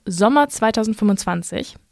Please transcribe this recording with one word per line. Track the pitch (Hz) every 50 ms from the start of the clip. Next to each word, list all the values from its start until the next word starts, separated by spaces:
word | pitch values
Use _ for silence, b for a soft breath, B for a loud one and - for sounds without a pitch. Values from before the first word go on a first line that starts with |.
| _
Sommer | - 185 170 202 226 277 294 294 285
zweitausendfünfundzwanzig | - - 226 220 226 226 214 214 220 - 214 208 196 196 - - 180 175 170 - - - - - - - _ _